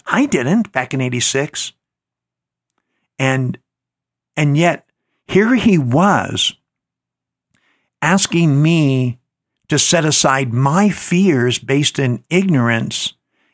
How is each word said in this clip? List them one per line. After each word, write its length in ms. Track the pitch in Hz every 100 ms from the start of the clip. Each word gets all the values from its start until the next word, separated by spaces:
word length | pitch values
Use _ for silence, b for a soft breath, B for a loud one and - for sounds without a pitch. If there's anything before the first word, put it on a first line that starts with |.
| -
I 200 | 190 277
didn't 460 | 147 127 214 214
back 220 | 131 123
in 80 | 135
eighty-six. 720 | 127 123 - 135 147 - - _ _ _ _ _ _ _ _ _ _ _ _ _ _ _
And, 400 | 135 135 127 120 _ _ _ _ _ _ _ -
and 200 | 151 143
yet, 320 | 175 147 _ _ _ _ -
here 280 | 185 220 254
he 220 | 202 180
was 760 | 127 135 196 151 - - - - _ _ _ _ _ _ _ _ _ _ _ _ _ _
asking 600 | 151 190 - 170 165 139
me 580 | 156 170 147 131 127 120 _ _ _ _ _
to 100 | 147
set 280 | - 175 156
aside 480 | 147 - 135 131
my 360 | 117 139 165 208
fears 720 | - - 175 196 139 120 120
based 400 | - 139 147 -
in 240 | 135 120 _
ignorance 840 | 175 190 147 117 113 - - - - _ _ _